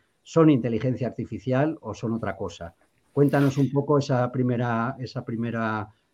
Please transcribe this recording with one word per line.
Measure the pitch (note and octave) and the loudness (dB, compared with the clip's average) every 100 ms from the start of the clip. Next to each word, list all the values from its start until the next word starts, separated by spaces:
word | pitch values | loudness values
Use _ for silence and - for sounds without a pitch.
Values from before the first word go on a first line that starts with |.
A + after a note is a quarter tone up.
| _ _ | _ _
son | - E3 E3 | -2 4 6
inteligencia | C3+ A#2 A2+ C3 A2+ A#2+ | 6 2 -2 -2 -2 -4
artificial | - A#2+ G2+ C3 B2+ D3+ E3 | -6 -8 -8 -2 0 0 -2
o | A2 | -10
son | G2 A#2 | -8 -4
otra | A2+ G2+ - | -4 -4 -6
cosa. | F#2+ - E2+ - _ _ _ | -8 -10 -14 -16 _ _ _
Cuéntanos | - C#3+ C#3+ C#3 C#3 | 2 2 4 2 2
un | C3 | 0
poco | C#3 C#3 D3 | 0 2 0
esa | C3+ B2+ B2 | 2 0 0
primera, | C3 B2 A#2+ B2 A2+ A#2 C3+ | 0 0 0 0 -2 -2 -6
esa | C3 B2+ - | -10 -8 -8
primera | A2+ A#2 A2+ A2+ A2 G2+ _ _ | -6 -4 -4 -4 -4 -6 _ _